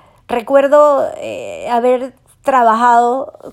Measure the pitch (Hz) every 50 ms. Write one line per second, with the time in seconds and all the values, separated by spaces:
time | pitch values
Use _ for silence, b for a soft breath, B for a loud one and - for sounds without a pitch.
0 | B B B B B - 233 240 220 - 277 277 277 277 277 294 294 294 285 269
1 | 233 - - - - - 107 - 113 98 87 82 90 - 240 233 233 247 254 247
2 | 254 262 - _ _ _ _ _ _ - 254 254 233 226 214 226 240 240 240 233
3 | 240 240 240 269 269 - - - - -